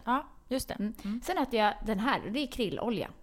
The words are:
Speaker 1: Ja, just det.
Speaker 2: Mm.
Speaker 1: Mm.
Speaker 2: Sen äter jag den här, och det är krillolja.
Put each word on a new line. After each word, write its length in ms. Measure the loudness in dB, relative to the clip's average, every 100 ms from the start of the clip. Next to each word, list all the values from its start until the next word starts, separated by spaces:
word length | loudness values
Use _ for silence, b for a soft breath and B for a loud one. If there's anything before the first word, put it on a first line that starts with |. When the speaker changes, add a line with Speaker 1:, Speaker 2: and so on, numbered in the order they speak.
Speaker 1:
Ja, 220 | 0 0 0 -14 -4
just 200 | -2 -2
det. 60 |
Speaker 2:
Mm. 200 | -4 -4 -4
Speaker 1:
Mm. 160 | -6 -4
Speaker 2:
Sen 140 | -2 0
äter 220 | 2 4
jag 140 | 4 2 -2
den 120 | 2
här, 200 | 2 2 0
och 60 |
det 60 | -2
är 60 | -2
krillolja. 640 | 0 -2 0 0 0 -2 -4